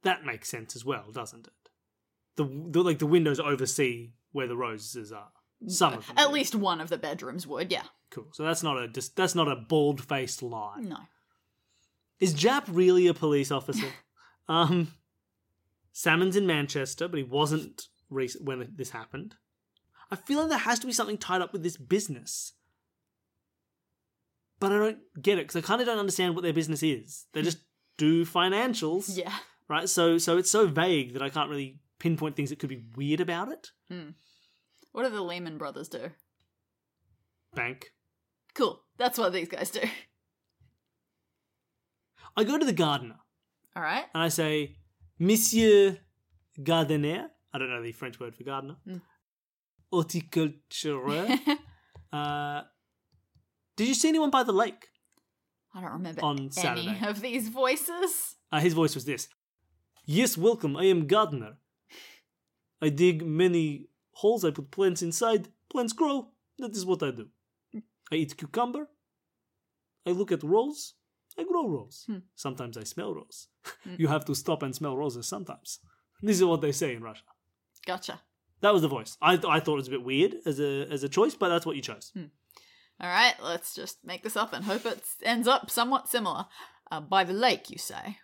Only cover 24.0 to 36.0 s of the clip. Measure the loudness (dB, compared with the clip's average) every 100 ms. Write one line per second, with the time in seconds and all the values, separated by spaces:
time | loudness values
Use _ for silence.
24 | _ _ _ _ _ _ 2 4 2 0
25 | _ -2 2 2 0 -4 0 0 2 0
26 | -2 0 0 2 0 0 0 0 0 -2
27 | -6 -18 -10 -2 -2 -2 _ _ _ 0
28 | 4 4 2 0 2 2 0 -2 -2 -2
29 | -4 -6 -6 -8 -12 _ _ -2 0 4
30 | 6 6 4 2 4 4 4 4 2 2
31 | 0 -4 -4 -2 -2 -4 -8 -12 _ _
32 | -2 0 -2 -4 -6 -4 -8 -8 -14 -6
33 | -2 0 0 -2 -4 -8 -14 _ _ -14
34 | -14 -20 _ _ _ _ _ _ _ -4
35 | -2 -2 -6 -6 -8 -8 -10 -10 -12 -10